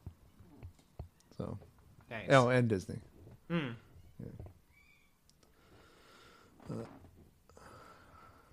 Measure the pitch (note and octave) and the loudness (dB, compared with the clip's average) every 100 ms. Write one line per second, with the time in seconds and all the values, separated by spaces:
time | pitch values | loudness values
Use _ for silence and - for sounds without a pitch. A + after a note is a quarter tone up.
0 | - - - - - - - - - - | -18 -18 -20 -20 -20 -18 -18 -20 -20 -16
1 | - _ - - E2+ G2+ - - - - | -16 _ -20 -8 -8 -8 -12 -20 -20 -20
2 | - A2+ F#2 C3+ B2 B2+ A#2+ G2 F2+ - | -10 -6 6 8 8 6 6 4 0 -10
3 | - - - - - E3+ C3+ A#2 - - | -12 -20 -20 -16 -4 -2 -2 -8 -16 -20
4 | - - - - - - _ - - - | -20 -14 -14 -12 -16 -18 _ -20 -20 -20
5 | _ _ _ - - - - - - - | _ _ _ -20 -20 -20 -20 -20 -20 -20
6 | - - - - - - - A2+ A#2 - | -20 -20 -20 -20 -20 -20 -10 -10 -10 -14
7 | - - - - - - - - - - | -20 -20 -20 -20 -20 -20 -20 -20 -20 -20
8 | - - - - - | -20 -20 -20 -20 -20